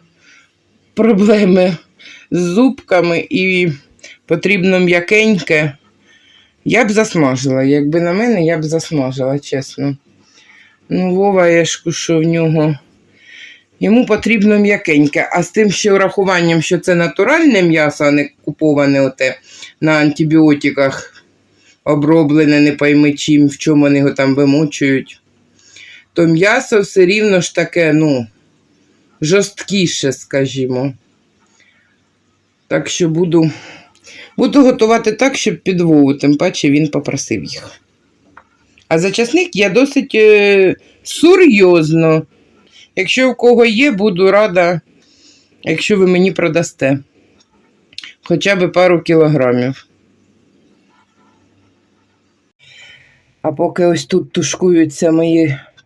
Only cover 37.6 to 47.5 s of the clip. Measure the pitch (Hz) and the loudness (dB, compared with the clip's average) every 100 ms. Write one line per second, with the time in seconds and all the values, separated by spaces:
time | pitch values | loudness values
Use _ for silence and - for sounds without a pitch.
37.6 | - - _ _ _ _ _ - _ _ | -18 -20 _ _ _ _ _ -20 _ _
38.6 | _ _ _ 165 190 196 233 349 349 185 | _ _ _ -2 -2 -2 -2 -2 -2 -2
39.6 | 202 208 269 277 - 220 214 208 202 196 | 0 2 0 -2 -2 2 4 4 4 2
40.6 | 185 - _ _ - - 330 381 330 202 | 2 -2 _ _ -14 2 4 6 6 6
41.6 | 180 170 156 165 160 160 - _ _ _ | 4 4 2 0 2 0 -4 _ _ _
42.6 | _ _ _ - 185 254 262 - 240 240 | _ _ _ -8 -4 0 -2 2 2 4
43.6 | 233 214 294 196 214 175 190 196 214 180 | 2 2 0 0 -2 0 2 2 0 0
44.6 | 175 170 - _ _ _ _ _ _ _ | 0 -2 -8 _ _ _ _ _ _ _
45.6 | - 160 - 202 185 180 190 175 170 160 | -6 -4 -2 2 2 2 0 -2 -2 -2
46.6 | 160 - 135 139 - _ _ _ _ | -4 -4 -4 -4 -8 _ _ _ _